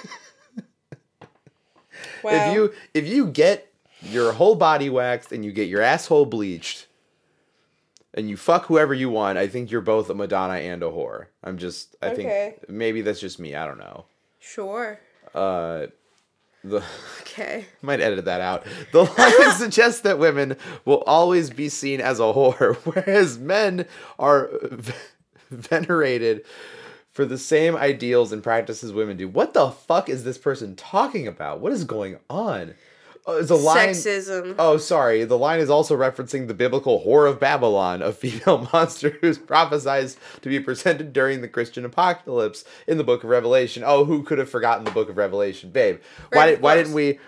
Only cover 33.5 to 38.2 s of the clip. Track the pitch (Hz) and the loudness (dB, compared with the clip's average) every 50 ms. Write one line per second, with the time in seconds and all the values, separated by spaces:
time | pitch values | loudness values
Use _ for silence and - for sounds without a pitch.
33.5 | 170 151 143 156 160 165 - 190 185 170 165 214 202 196 190 196 190 180 180 180 | 4 4 4 4 4 4 4 2 0 -2 -2 -4 -4 -4 -6 -6 -8 -8 -8 -6
34.5 | 196 202 170 160 151 151 - - 175 156 131 117 113 110 117 110 123 120 135 151 | -2 2 4 4 4 2 2 0 0 2 4 4 2 2 2 2 2 2 2 2
35.5 | 165 165 151 135 147 151 151 - 151 123 131 131 - - 127 - - 135 127 113 | 2 2 2 4 4 2 2 2 0 0 0 0 -2 -4 -8 -8 -8 -6 -6 -6
36.5 | 107 90 123 127 127 139 - 135 113 - - 101 131 151 147 143 139 - 135 139 | -4 -2 -2 0 0 0 0 0 0 2 2 4 6 6 6 6 4 2 0 0
37.5 | 151 139 123 113 101 98 92 90 90 90 78 104 110 - | 2 2 2 2 2 2 0 0 -2 -2 -4 -6 -6 -6